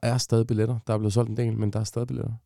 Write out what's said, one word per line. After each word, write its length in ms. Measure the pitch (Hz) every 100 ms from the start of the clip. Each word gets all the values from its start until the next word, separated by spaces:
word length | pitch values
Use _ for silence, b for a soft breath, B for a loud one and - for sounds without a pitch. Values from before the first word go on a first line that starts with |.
er 160 | 117 123
stadig 280 | - 113 113
billetter. 320 | 107 113 120 -
Der 80 |
er 40 | 107
blevet 140 | 107
solgt 180 | 104 113
en 60 | 110
del, 220 | 117 110
men 120 | 107
der 80 | 107
er 40 |
stadig 240 | 110 - 123
billetter. 240 | 127 - 113